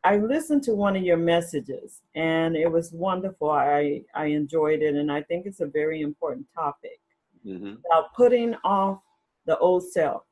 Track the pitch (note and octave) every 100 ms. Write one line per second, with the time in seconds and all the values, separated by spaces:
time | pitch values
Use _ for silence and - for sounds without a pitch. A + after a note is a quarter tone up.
0 | F3+ G#3 G#3+ D4 D4+ D4 C4+ G#3 G3+ F#3+
1 | F3+ E3+ E3+ E3+ E3+ D3 C3+ C3 - -
2 | _ - E3 D#3+ E3 D#3+ E3 E3 E3 E3
3 | F#3+ F#3 F#3+ F#3+ D3+ D3 C#3 D3 D3 D3
4 | - - D3+ D3+ C#3+ D#3+ D3+ D#3 D#3 C#3+
5 | D3 D3 D3+ F3 G3 F#3+ D#3 D3+ D#3 D#3+
6 | D3 D3 D#3+ C3 C#3+ - D3+ - - -
7 | _ _ _ _ G2+ F#2 G2 A2 - E3
8 | - - B3 A#3+ A#3 A3+ F#3 G3 G3 G3
9 | _ _ _ _ - D#3+ F3+ F3+ F3+ -
10 | D3+ - _